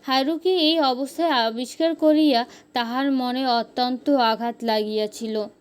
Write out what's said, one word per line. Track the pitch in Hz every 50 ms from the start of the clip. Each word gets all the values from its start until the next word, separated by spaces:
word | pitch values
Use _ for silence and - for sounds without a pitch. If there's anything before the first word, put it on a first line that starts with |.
হারুকে | _ 277 262 269 269 277 330 311 - 370 370
এই | 359 311 311 330 330
অবস্থায় | 294 262 254 247 277 262 - - 339 330
আবিষ্কার | 285 240 226 226 220 233 254 233 - - 320 330 320
করিয়া | 311 320 311 302 302 311 294 262 226 247 - - - - _
তাহার | - 247 233 226 240 262 277 285
মনে | 269 254 254 247 247 254 269
অত্যন্ত | 254 240 233 226 233 - 262 247 247 254 240 - 285
আঘাত | 285 262 240 226 226 - 233 240 233 -
লাগিয়াছিল। | 233 226 220 214 214 214 214 214 214 214 214 - 233 220 214 214 208 208 _ _